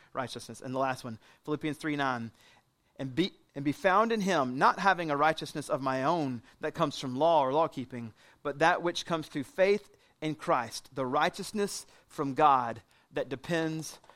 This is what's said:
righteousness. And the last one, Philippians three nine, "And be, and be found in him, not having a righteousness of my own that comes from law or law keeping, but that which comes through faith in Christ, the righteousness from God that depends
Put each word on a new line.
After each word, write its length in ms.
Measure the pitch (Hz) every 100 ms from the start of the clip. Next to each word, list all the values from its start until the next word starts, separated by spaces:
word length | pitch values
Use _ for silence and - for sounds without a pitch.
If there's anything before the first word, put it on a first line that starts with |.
| _
righteousness. 480 | 131 127 117 - 113
And 140 | 127
the 60 | 131
last 240 | 135 127
one, 160 | 123 110 _ _
Philippians 320 | - 151 156 139
three 180 | 160
nine, 380 | 147 135 123 113 - _ _ _ _ _ -
"And 180 | 135
be, 180 | 127 190 - _
and 100 | 143
be 60 | 143
found 380 | 135 190 190 226
in 100 | 226
him, 360 | 190 165 127 131
not 220 | 220 185
having 300 | 190 175 165
a 60 | 143
righteousness 520 | 156 160 151 156 -
of 140 | 143
my 200 | 135 131
own 400 | 139 175 139 120 - _
that 140 | 156
comes 240 | 156 151 -
from 180 | 135 127
law 280 | 165 160
or 80 | 131
law 160 | 147 156
keeping, 440 | - 117 123 113 - - _
but 160 | 147 143
that 240 | 165 165
which 240 | 170 170 -
comes 220 | 165 147
through 160 | 151
faith 440 | 131 - 190 208 - _ _ _
in 140 | 156
Christ, 540 | 147 - 143 143 - -
the 140 | 135 127
righteousness 800 | 147 170 - 190 208 202 - - _ _
from 260 | - 139
God 480 | 131 151 131 120 113 - _ _
that 160 | 147 127
depends 720 | 131 - 165 160 160 143 - -